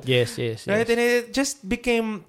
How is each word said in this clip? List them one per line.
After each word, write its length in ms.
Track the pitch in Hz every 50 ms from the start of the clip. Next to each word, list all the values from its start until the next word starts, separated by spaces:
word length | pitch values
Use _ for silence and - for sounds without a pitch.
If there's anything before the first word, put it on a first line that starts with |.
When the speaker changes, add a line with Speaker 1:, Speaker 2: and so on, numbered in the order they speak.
| -
Speaker 1:
Yes, 320 | 127 127 123 120 117 -
yes, 320 | - 123 117 110 107 - -
Speaker 2:
Right? 160 | 196 220 233
Speaker 1:
yes. 80 | 226
Speaker 2:
And 80 | 233 240
it 240 | 240 240 240 240 233 233
just 320 | 202 254 277 269 - - -
became, 560 | 185 240 240 - 247 233 233 226 220 214 196 -